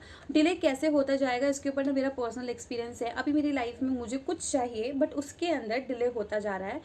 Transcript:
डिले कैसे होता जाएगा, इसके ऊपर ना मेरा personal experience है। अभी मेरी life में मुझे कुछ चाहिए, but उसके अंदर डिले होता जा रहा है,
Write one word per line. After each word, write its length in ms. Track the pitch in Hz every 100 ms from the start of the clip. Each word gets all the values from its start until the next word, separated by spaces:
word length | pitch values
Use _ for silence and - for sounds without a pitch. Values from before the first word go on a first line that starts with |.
| - - -
डिले 240 | 302 311 349
कैसे 340 | 311 262 311
होता 280 | 294 269 269
जाएगा, 320 | 269 247 277
इसके 200 | 277 277
ऊपर 180 | 269 277
ना 60 |
मेरा 160 | 269 269
personal 420 | 269 233 226 247
experience 520 | 240 - 240 233 240
है। 80 | 233
अभी 220 | 233 269
मेरी 200 | 294 294
life 300 | 277 240 240
में 80 | 262
मुझे 260 | 254 233 269
कुछ 340 | - 359 -
चाहिए, 420 | 277 240 226 214
but 200 | 277 302
उसके 340 | 294 277 - 339
अंदर 320 | 285 226 233
डिले 280 | 262 240 240
होता 320 | 240 208 214
जा 180 | 208 190
रहा 120 | 190
है, 120 | 269